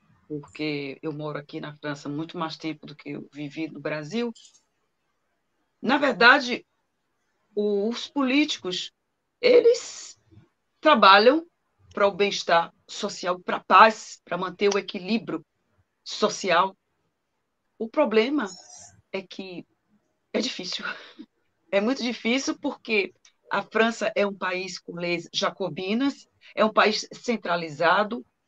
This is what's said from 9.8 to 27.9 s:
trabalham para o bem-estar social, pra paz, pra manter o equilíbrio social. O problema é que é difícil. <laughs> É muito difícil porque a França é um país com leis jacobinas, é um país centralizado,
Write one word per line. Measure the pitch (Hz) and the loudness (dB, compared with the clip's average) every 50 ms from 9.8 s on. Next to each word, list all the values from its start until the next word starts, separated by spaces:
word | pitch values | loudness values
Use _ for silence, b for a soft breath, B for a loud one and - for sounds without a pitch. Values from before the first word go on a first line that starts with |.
| - - - - - - - _ _ _ - - - _ _ _ _ _ _ _ | -2 -10 -16 -16 -18 -20 -20 _ _ _ -20 -20 -20 _ _ _ _ _ _ _
trabalham | - 311 294 220 202 190 196 202 214 247 294 330 330 - _ _ _ _ _ _ _ _ - | 4 6 6 8 10 10 10 10 10 8 6 4 2 -6 _ _ _ _ _ _ _ _ 0
para | 202 202 | 2 2
o | 202 | 2
bem-estar | 180 180 202 196 190 - - - 170 170 170 - - _ _ | 2 2 0 0 -2 -4 0 2 2 2 2 0 -6 _ _
social, | - - - 208 196 185 - 190 180 180 180 | -16 -10 -8 -8 -8 -8 -6 -4 -4 -4 -4
pra | - 226 208 147 | -6 -6 -6 -4
paz, | - - 196 190 220 220 220 - - - - - _ | 2 6 8 8 8 8 6 2 -8 -18 -20 -20 _
pra | - 180 | -8 -6
manter | 175 185 180 180 - 208 202 | -6 -6 -8 -4 -2 0 0
o | 196 196 | 0 0
equilíbrio | 190 - - 185 180 190 226 220 156 160 160 156 - _ _ _ _ _ _ _ _ _ _ _ _ | -2 -6 -10 -10 -4 -4 -4 -4 -4 -6 -8 -8 -10 _ _ _ _ _ _ _ _ _ _ _ _
social. | - - - 214 202 - - - 180 165 175 190 190 196 _ _ _ _ _ _ _ _ _ _ _ _ _ _ _ _ _ _ _ _ - | -14 -4 -2 -2 -2 -2 -4 -2 0 2 2 2 0 -4 _ _ _ _ _ _ _ _ _ _ _ _ _ _ _ _ _ _ _ _ -10
O | 226 220 | -10 -2
problema | - 311 285 220 220 220 226 269 302 285 214 185 - - - - - - - - - _ _ _ | 0 0 2 4 4 2 2 2 0 -2 -4 -6 -8 -14 -20 -20 -20 -20 -20 -20 -20 _ _ _
é | - 190 | -10 -10
que | 190 - - - 190 185 180 - - _ _ _ _ _ _ _ _ _ _ _ _ _ | -10 -12 -14 -14 -14 -12 -14 -14 -16 _ _ _ _ _ _ _ _ _ _ _ _ _
é | - 240 | -6 -6
difícil. | 214 - - - 180 180 - - - | -4 -6 -8 -10 -10 -10 -10 -8 -8
<laughs> | - - - - - - - - - _ _ _ _ _ _ _ _ | -10 -12 -12 -16 -20 -20 -20 -20 -20 _ _ _ _ _ _ _ _
É | 190 202 | -2 0
muito | 208 240 269 269 | 0 0 -2 -2
difícil | 233 247 220 - - 226 247 269 269 311 302 - | -4 -6 -6 -4 -2 -2 -2 0 -2 -4 -6 -6
porque | - 277 220 - - 233 220 202 185 180 - _ _ _ _ _ _ - | -6 -8 -8 -8 -6 -4 -2 -2 -2 -4 -8 _ _ _ _ _ _ -6
a | - 196 | -6 -6
França | 190 - - 220 226 233 226 - 208 - - | -6 -2 2 2 2 2 0 -2 -4 -4 -2
é | 214 202 | -2 -2
um | 202 196 | -2 -4
país | - 196 185 185 185 190 185 180 - | -6 -6 -6 -6 -6 -8 -10 -12 -14
com | - - 175 | -14 -14 -10
leis | 170 175 175 175 170 170 - | -6 -4 -4 -4 -4 -6 -8
jacobinas, | - - 196 180 180 - 190 170 147 190 185 190 214 240 277 277 - - - _ _ b b b b | -6 -4 -4 -4 -4 -4 -6 -8 -6 -6 -4 -4 -2 0 0 -2 -2 -6 -12 _ _ b b b b
é | - 214 | 0 0
um | 220 | 2
país | - 214 196 214 214 - - - | 4 2 2 2 2 -2 -6 -10
centralizado, | - - - 240 226 - - 180 170 170 165 160 147 156 170 165 | -16 -8 -4 -4 -4 -4 -2 -4 -4 -4 -4 -6 -4 0 2 2